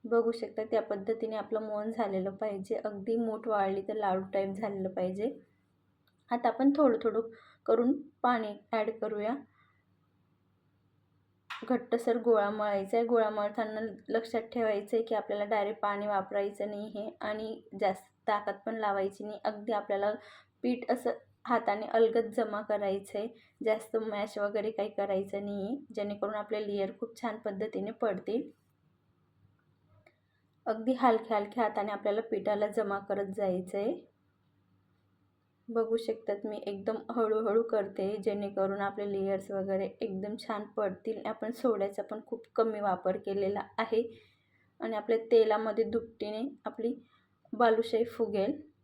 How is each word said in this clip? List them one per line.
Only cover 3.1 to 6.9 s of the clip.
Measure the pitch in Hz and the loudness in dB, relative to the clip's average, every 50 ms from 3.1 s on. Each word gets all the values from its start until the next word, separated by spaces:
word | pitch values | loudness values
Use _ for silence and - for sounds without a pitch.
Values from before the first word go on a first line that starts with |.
| 226 | 0
मूठ | 233 233 220 214 220 226 | 0 0 0 -2 -4 -2
वाळली | 240 214 202 196 196 196 196 | 0 2 2 2 2 0 -2
तर | 196 214 214 | -2 -4 -2
लाडू | 214 208 196 185 190 190 190 - | 0 2 2 2 2 0 0 0
टाईप | 196 196 196 | 0 0 0
झालेलं | 190 196 220 208 202 196 185 185 | -2 -4 -4 -4 -2 -2 -4 -2
पाहिजे. | 185 180 185 185 185 196 214 269 285 - - _ _ _ _ _ _ _ _ _ _ _ _ _ _ _ _ _ | -2 -2 -2 -2 -2 -2 -2 -2 -4 -6 -16 _ _ _ _ _ _ _ _ _ _ _ _ _ _ _ _ _
आता | 240 240 240 | -2 2 2
आपण | 233 220 - 262 277 277 | 0 2 6 6 6 8
थोडं | 302 302 262 | 8 6 6